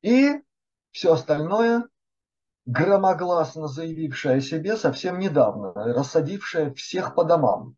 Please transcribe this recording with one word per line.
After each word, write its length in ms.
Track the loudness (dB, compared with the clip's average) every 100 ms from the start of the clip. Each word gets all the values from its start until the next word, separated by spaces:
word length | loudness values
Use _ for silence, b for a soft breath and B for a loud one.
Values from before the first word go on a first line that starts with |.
И 420 | 4 4 4 2 _ _ _ _ _
все 220 | -2 2
остальное, 760 | 2 2 -2 0 2 2 2 -2 _ _ _ _ _ _ _
громогласно 1040 | -6 0 2 4 4 0 0 0 0 -4 -10
заявившее 680 | -8 -8 -6 -6 -4 0 0
о 40 |
себе 360 | 0 -4 -4 -2
совсем 420 | -2 -2 -6 -4
недавно, 540 | -2 2 2 0 -10
рассадившее 960 | -6 -2 -2 0 -2 -2 -6 -6 -4 -4
всех 400 | -6 -8 -6 -2
по 100 | -2
домам. 520 | 2 2 2 0 -6